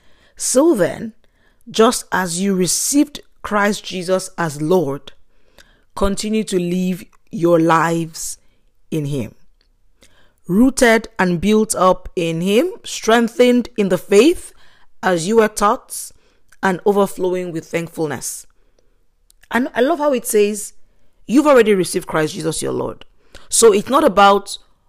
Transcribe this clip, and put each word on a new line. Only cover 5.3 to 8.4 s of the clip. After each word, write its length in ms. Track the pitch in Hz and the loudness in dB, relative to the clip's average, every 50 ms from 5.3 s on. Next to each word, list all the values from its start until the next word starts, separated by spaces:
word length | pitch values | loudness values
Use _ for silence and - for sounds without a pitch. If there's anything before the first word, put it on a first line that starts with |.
| _ _ _ _ _ - - _ _ _ _ _ _ | _ _ _ _ _ -20 -20 _ _ _ _ _ _
continue 480 | - 196 196 196 - 220 214 220 220 214 | -2 -2 -2 -2 -4 -6 -4 -4 -4 -4
to 140 | - 196 180 | -2 -4 -4
live 440 | 175 175 175 185 185 185 185 170 - _ _ _ _ _ | -2 -2 -2 -2 -2 -2 -4 -6 -10 _ _ _ _ _
your 300 | - - 165 170 170 160 | -8 -2 2 2 4 4
lives 800 | 160 170 160 165 156 170 170 170 165 160 160 - - - - _ | 4 4 2 2 2 0 -2 -2 -4 -6 -10 -12 -12 -12 -12 _